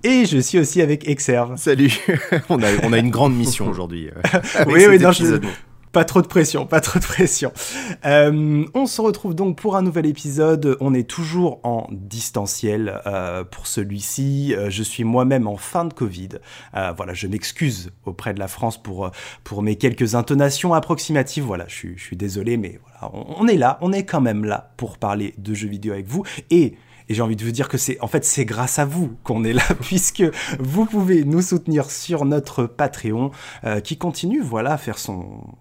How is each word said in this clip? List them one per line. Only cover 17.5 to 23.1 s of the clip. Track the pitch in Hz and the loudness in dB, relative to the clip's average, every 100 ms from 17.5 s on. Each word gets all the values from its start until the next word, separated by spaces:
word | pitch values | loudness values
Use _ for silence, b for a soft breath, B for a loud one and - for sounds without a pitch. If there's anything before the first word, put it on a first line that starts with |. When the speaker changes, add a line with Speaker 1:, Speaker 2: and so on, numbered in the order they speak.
| - 151 104 87 - | -4 -2 -2 -10 -14
Speaker 1:
auprès | - 92 - | -12 -8 -8
de | 98 | -6
la | 95 | -8
France | - 117 110 | -4 -4 -4
pour, | - 92 95 | -12 -8 -8
euh, | B B B | B B B
pour | - 101 | -10 -4
mes | 104 107 | -2 0
quelques | 131 120 120 | 0 0 0
intonations | 120 113 143 143 139 180 | 0 0 2 2 0 2
approximatives. | 165 156 165 - 151 131 - | 0 0 -4 0 -2 -2 -4
Voilà, | 135 92 85 | -6 -8 -10
je | |
suis, | - 90 87 | -14 -14 -16
je | |
suis | - 90 | -14 -8
désolé, | 101 98 101 120 | -6 -6 -2 -2
mais | 98 - | -4 -12
voilà, | _ - - | _ -16 -14